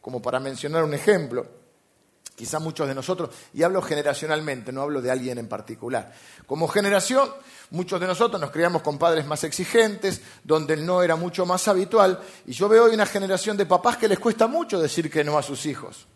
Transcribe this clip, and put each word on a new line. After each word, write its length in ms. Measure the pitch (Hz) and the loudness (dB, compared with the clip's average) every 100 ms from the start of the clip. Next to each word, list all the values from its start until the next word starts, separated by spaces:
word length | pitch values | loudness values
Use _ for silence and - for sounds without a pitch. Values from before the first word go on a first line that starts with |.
como 220 | - 123 | -10 -8
para 180 | 117 127 | -4 -4
mencionar 420 | 135 127 143 160 | -6 -8 -4 0
un 120 | 156 | 0
ejemplo, 520 | 143 - 196 143 123 - - _ _ _ _ _ _ - | 0 2 2 0 -6 -8 -16 _ _ _ _ _ _ -20
quizá 240 | - 117 156 | -14 -8 -6
muchos 300 | 160 156 143 | -6 -4 -4
de 60 | |
nosotros, 340 | 135 131 170 165 - - | -4 -6 -4 -6 -10 -16
y 100 | - | 0
hablo 200 | 170 190 | 0 0
generacionalmente, 880 | - 147 143 135 156 151 156 127 107 | -2 -2 -2 -2 -2 -4 -4 -8 -8
no 80 | 131 | -8
hablo 220 | 143 143 | -4 -4
de 80 | 123 | -2
alguien 260 | 131 123 123 | -2 -4 -8
en 100 | 113 | -8
particular. 680 | 107 - 113 117 127 98 - - - - | -10 -10 -12 -6 -6 -6 -20 -20 -20 -10
Como 220 | 143 160 | -4 0
generación, 600 | 202 202 202 185 262 277 - - - - | 0 2 2 2 2 0 -4 -20 -20 -12
muchos 320 | 160 180 185 | -8 -4 -4
de 60 | 180 | -2
nosotros 340 | 175 233 208 | 0 0 0
nos 100 | 147 | -6
criamos 300 | 151 170 170 | 0 2 2
con 160 | 151 143 | -2 0
padres 300 | 165 160 143 | 2 2 0
más 180 | 151 | -4
exigentes, 760 | 160 147 180 233 220 202 196 - - - | -4 -4 0 4 4 2 -4 -4 -10 -20
donde 300 | - 156 147 | 0 0 2
el 140 | 156 160 | -2 2
no 160 | 180 | 2
era 140 | 180 160 | 4 2
mucho 280 | 175 175 | -2 -2
más 240 | 180 180 214 | 0 0 2
habitual, 500 | 190 190 226 190 180 - - - | 2 2 4 4 4 -6 -20 -14
y 60 | |
yo 140 | 123 202 | -2 6
veo 180 | 220 | 8
hoy 100 | 233 | 8
una 100 | 220 | 6
generación 540 | 202 202 190 185 208 208 | 0 0 0 -2 0 -2
de 80 | 180 | 2
papás 320 | 180 240 240 | 4 2 2
que 100 | 220 | 2
les 100 | 190 | 2
cuesta 280 | 233 220 226 | 0 2 2
mucho 340 | 302 339 185 | 2 -2 0
decir 300 | 156 - 160 | 0 0 -2
que 120 | 151 | 0
no 140 | 151 151 | 2 0
a 60 | |
sus 240 | 139 139 151 | -2 -6 -6
hijos. 400 | 123 - - - | -8 -10 -18 -20